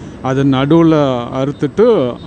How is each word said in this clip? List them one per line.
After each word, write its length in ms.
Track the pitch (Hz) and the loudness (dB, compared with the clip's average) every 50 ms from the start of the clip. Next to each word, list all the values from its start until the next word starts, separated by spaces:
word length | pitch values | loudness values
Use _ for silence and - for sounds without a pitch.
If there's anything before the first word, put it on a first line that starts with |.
| - - - - | -18 -18 -14 -10
அது 220 | - 127 135 135 139 | -6 -4 -2 0 0
நடுவுல 800 | 143 135 127 135 143 160 165 170 160 160 151 147 135 131 120 117 123 135 | 2 2 2 2 2 4 4 4 4 4 2 2 0 0 -4 -6 -6 -6
அறுத்துட்டு, 840 | 131 135 139 143 - 156 139 - - 214 247 226 185 131 123 117 - - | -6 -6 -6 -6 -4 -6 -4 0 2 2 4 4 2 0 -2 -4 -6 -8